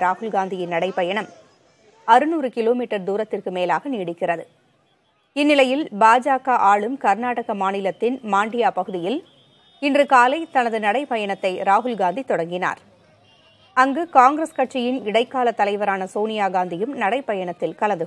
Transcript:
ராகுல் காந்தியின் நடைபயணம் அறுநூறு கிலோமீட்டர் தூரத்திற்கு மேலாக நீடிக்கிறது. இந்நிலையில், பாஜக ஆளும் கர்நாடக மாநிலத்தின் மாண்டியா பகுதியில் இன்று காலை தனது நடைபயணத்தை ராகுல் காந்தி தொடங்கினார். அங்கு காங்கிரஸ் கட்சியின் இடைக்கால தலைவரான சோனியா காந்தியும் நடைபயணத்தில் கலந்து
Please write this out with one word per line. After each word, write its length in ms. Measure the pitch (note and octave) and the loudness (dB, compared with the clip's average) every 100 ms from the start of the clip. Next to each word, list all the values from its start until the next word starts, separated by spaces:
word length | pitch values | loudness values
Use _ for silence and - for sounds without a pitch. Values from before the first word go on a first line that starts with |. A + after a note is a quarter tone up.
| F3+ | 0
ராகுல் 280 | F#3+ A3+ G3 | -2 -4 -4
காந்தியின் 360 | F#3+ F#3 F3 E3+ | -4 -6 -4 -4
நடைபயணம் 540 | F3+ F#3+ F3 G3+ G3+ - _ _ _ _ _ _ - A#3+ | -2 -2 -2 -4 -6 -12 _ _ _ _ _ _ 4 6
அறுநூறு 340 | D4 E4 C4 A#3+ | 6 0 -4 -2
கிலோமீட்டர் 500 | A3 B3 A#3+ G#3 F#3 | 0 0 -2 -4 -4
தூரத்திற்கு 440 | G3+ G#3+ G#3 G#3 F3+ | -4 -4 -6 -6 -4
மேலாக 320 | F3+ D#3+ C#4+ B3 | 0 -2 -2 -6
நீடிக்கிறது. 520 | F3 E3+ F3 E3+ - _ _ _ _ _ _ _ _ - | -6 -4 -4 -4 -8 _ _ _ _ _ _ _ _ -2
இந்நிலையில், 420 | D4 C#4+ C4 C4+ D#4 G3+ A3 | 2 4 4 2 -4 2 6
பாஜக 520 | A#3+ C4 C4 C4 B3 G3 | 6 4 0 0 2 4
ஆளும் 260 | G#3 G#3 C4+ A3+ | 2 0 -2 -2
கர்நாடக 540 | G3+ B3 A#3+ A#3+ G3+ | 0 -2 -4 -4 -4
மாநிலத்தின் 580 | F#3+ G3 G3 F3 A3+ C4 G#3+ | -2 -2 -4 -2 -4 -4 -2
மாண்டியா 380 | G3 A3 A#3+ G#3+ - | 0 0 0 0 0
பகுதியில் 420 | - F#3 E3 D4 - _ _ _ _ _ | -4 -4 -4 -4 -8 _ _ _ _ _
இன்று 260 | C#4+ C#4 C#4+ C4 | 0 2 4 4
காலை 260 | B3 D4+ E4 C4+ | 4 2 -2 -2
தனது 200 | A#3 A3 G#3 | 0 0 0
நடைபயணத்தை 680 | A3+ C#4+ A#3 G#3 G3 F#3+ F3+ F#3+ | -2 -2 -4 -4 -4 -4 -2 2
ராகுல் 320 | G3+ A#3 A3 | 2 2 -2
காந்தி 180 | F3+ F3 C4 | -2 -2 -4
தொடங்கினார். 480 | F#3+ E3+ F3 F3 - _ _ _ _ _ _ _ _ _ - | -4 -4 -4 -4 -6 _ _ _ _ _ _ _ _ _ 0
அங்கு 200 | C4+ C4+ E4+ C4+ | 2 0 2 6
காங்கிரஸ் 400 | B3+ D4 D#4+ - | 6 4 -2 -2
கட்சியின் 420 | C4 C4+ A#3+ B3+ G3+ | -4 -2 -4 -4 -2
இடைக்கால 380 | G#3+ B3 C4+ A#3+ A3+ | 0 0 0 -2 0
தலைவரான 440 | G3+ G3+ G3+ G3 F#3+ | -2 0 -2 -2 -4
சோனியா 340 | G#3+ G#3+ A3 G3 F#3 | -4 -4 -2 -2 0
காந்தியும் 380 | F3+ E3+ A3+ C4+ | -2 -4 -6 -2
நடைபயணத்தில் 760 | G3+ B3 C4+ G3+ F3+ E3+ E3 D#3+ | -2 -2 -4 -6 -6 -6 -8 -4
கலந்து 260 | G#3+ F#3 | -2 -2